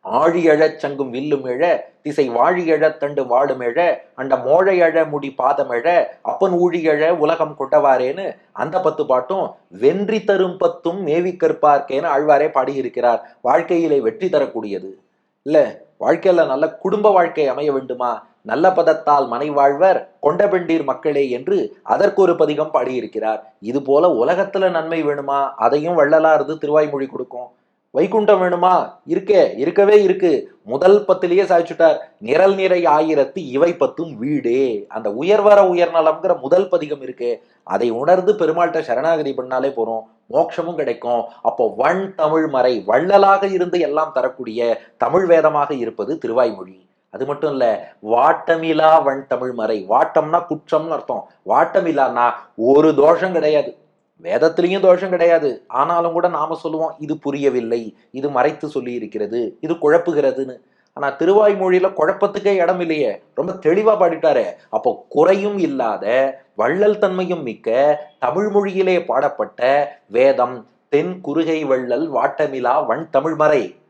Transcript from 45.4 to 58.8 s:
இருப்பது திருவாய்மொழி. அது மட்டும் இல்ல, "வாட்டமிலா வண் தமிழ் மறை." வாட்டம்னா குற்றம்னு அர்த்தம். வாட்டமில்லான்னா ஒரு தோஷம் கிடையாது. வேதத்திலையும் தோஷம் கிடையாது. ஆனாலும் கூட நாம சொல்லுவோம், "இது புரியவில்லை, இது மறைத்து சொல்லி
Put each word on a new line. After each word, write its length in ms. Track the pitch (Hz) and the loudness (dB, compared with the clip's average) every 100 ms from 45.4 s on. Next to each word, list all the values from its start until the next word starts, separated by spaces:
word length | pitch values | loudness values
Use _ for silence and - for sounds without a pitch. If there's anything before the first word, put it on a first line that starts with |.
| 156 147 143 | 4 0 -2
இருப்பது 440 | 139 113 - 101 160 113 | -4 -6 -6 -6 -6 -2
திருவாய்மொழி. 600 | 117 120 98 92 95 _ _ _ | 0 0 -2 -16 -20 _ _ _
அது 160 | 95 135 | -10 -8
மட்டும் 240 | 143 156 | -4 -4
இல்ல, 440 | 135 123 107 - _ 107 | 0 0 0 -8 _ -2
"வாட்டமிலா 960 | 117 147 165 - 165 160 156 156 160 | 2 2 2 -2 -2 0 2 6 6
வண் 220 | 143 135 135 | 4 -4 -6
தமிழ் 240 | 123 127 | -6 -4
மறை." 340 | 117 107 107 92 | -6 -4 -4 0
வாட்டம்னா 560 | 120 160 160 156 175 175 | 0 2 0 0 -2 -2
குற்றம்னு 400 | 151 _ 156 165 | -10 _ -2 -2
அர்த்தம். 380 | 147 - 113 - _ 95 | -8 -6 -10 -10 _ 0
வாட்டமில்லான்னா 840 | 123 - - 170 143 131 120 120 - - - | 0 2 0 -2 0 0 2 0 -2 -14 -2
ஒரு 380 | 117 139 156 | 4 4 4
தோஷம் 380 | 143 151 170 185 | 4 4 4 0
கிடையாது. 440 | 175 151 151 135 - _ _ _ _ | 0 0 0 -2 -10 _ _ _ _
வேதத்திலையும் 580 | 165 120 160 165 180 196 | -4 0 0 2 0 2
தோஷம் 300 | 196 180 190 | 4 4 2
கிடையாது. 540 | 180 170 165 147 117 _ | 0 2 4 0 -4 _
ஆனாலும் 460 | 123 147 170 170 | -2 0 0 0
கூட 160 | 165 175 | 0 -2
நாம 260 | 160 156 | -2 -6
சொல்லுவோம், 400 | 160 165 160 160 - | -6 -6 -6 -6 -8
"இது 200 | 151 156 | -8 -6
புரியவில்லை, 800 | 143 143 139 127 113 117 110 _ _ | -6 -2 0 0 -2 -6 -6 _ _
இது 200 | 131 143 | -8 -4
மறைத்து 380 | 131 139 151 151 | 0 -2 -2 -8
சொல்லி 240 | 143 | -8